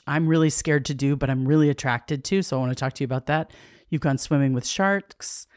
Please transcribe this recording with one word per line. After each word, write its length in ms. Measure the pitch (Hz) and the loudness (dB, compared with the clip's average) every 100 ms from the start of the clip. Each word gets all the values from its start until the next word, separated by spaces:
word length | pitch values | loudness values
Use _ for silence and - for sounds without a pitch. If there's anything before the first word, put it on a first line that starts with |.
| - | -4
I'm 180 | 151 160 | 0 2
really 240 | 160 156 | 4 4
scared 340 | - 160 147 135 | 2 0 0 0
to 80 | |
do, 200 | 135 139 143 | -2 0 0
but 140 | 135 | 0
I'm 160 | 131 131 | 0 2
really 240 | 156 147 | 4 4
attracted 540 | 139 - 123 - 143 | 2 -2 -4 -4 -8
to, 180 | - 196 | -2 -2
so 140 | 180 131 | 0 -2
I 40 | |
wanna 140 | 127 | -2
talk 180 | 127 135 | -2 -6
to 100 | - | -4
you 20 | 131 | -4
about 200 | 131 - | -2 -2
that. 260 | 156 - - - - _ | -2 -4 -14 -20 -20 _
You've 120 | 156 | -2
gone 160 | 151 135 | 0 -2
swimming 340 | - 143 135 | 0 2 2
with 120 | 123 - | 0 -2
sharks. 800 | - 196 196 - - - - - | 0 0 0 -4 -14 -12 -12 -14